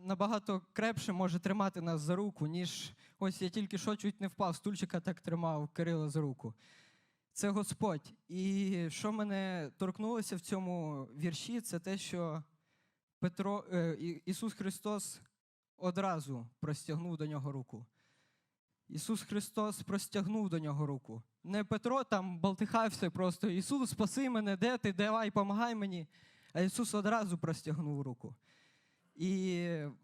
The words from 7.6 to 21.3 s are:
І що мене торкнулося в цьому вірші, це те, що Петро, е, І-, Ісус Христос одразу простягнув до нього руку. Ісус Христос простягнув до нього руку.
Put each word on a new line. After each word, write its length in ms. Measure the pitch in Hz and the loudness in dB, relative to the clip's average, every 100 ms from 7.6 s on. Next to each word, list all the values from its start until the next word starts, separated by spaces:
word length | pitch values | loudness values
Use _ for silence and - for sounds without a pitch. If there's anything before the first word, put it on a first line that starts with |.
| 196 - 214 156 - - - | 0 0 0 0 -4 -20 -8
І 560 | 180 190 196 196 180 165 | -2 2 2 2 2 0
що 220 | 151 208 | -2 -2
мене 600 | 214 208 196 190 180 147 - | 0 0 0 0 -2 -4 -2
торкнулося 580 | 190 185 214 226 214 185 | -2 0 0 0 -2 -4
в 40 | |
цьому 680 | - 196 185 175 156 147 135 131 | -2 -2 0 -2 -2 -4 -8 -2
вірші, 440 | 170 160 - 233 | -2 -2 -4 -4
це 180 | - 170 | -2 -4
те, 180 | 185 190 | -4 -6
що 460 | - 180 170 156 - _ _ _ _ _ _ - | -4 -4 -2 -4 -8 _ _ _ _ _ _ -2
Петро, 460 | 180 175 196 202 - | -2 0 0 -2 0
е, 240 | 180 165 156 | 2 2 0
І-, 220 | 165 160 - | -2 -4 -4
Ісус 280 | 196 220 | -4 -4
Христос 680 | - 190 - 208 208 - - - _ _ _ _ - | -4 -4 -4 -2 -4 -4 -10 -18 _ _ _ _ -4
одразу 720 | 180 180 196 165 139 127 117 _ | -2 2 2 0 -2 -6 -8 _
простягнув 580 | 151 147 - 156 175 165 | -4 -4 -2 -4 -2 -4
до 80 | 151 | -4
нього 260 | 151 139 | -4 -4
руку. 340 | 139 123 110 120 _ _ _ _ _ _ _ _ _ - | -6 -8 -12 -16 _ _ _ _ _ _ _ _ _ -10
Ісус 300 | 156 - 220 | -6 -2 -4
Христос 600 | - 208 202 - 214 202 | -2 -4 -2 0 -2 -2
простягнув 680 | - 196 - 208 170 220 202 | -2 -2 0 -2 0 2 2
до 100 | 165 | 0
нього 260 | 151 143 147 | 0 0 0
руку. 380 | 139 - 113 - | -2 -6 -12 -14